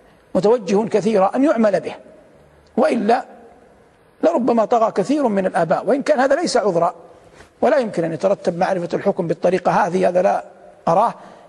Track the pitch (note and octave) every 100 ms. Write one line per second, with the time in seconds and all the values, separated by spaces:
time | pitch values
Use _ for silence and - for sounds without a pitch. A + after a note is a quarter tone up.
0 | _ _ _ - G3+ B3 F#3+ G3+ A3 G#3+
1 | F#3+ G#3+ F#3+ B3 C#4 A#3 A3 F#3 - -
2 | - - - - _ _ _ - D4 B3+
3 | G3+ A#3+ - - - - - _ _ _
4 | _ _ D4+ E4 A#3 A#3 G#3 A#3+ A3 G3
5 | F#3 D4 C4+ G3+ F#3 F#3 E3 E3+ D#3 C4+
6 | C4 D4 C4+ C#4+ F4+ B3 G3+ E3+ E3+ -
7 | - - - - - - A#3 D4 A3+ -
8 | E3 D#3+ F#3+ G3 - E3+ F3 F#3+ E3+ F3
9 | G3+ G3 E3+ E3 F#3 F3+ F#3 F3 G#3 F3+
10 | F#3 F3+ F#3+ G3 - - - - - E3+
11 | A3 - - -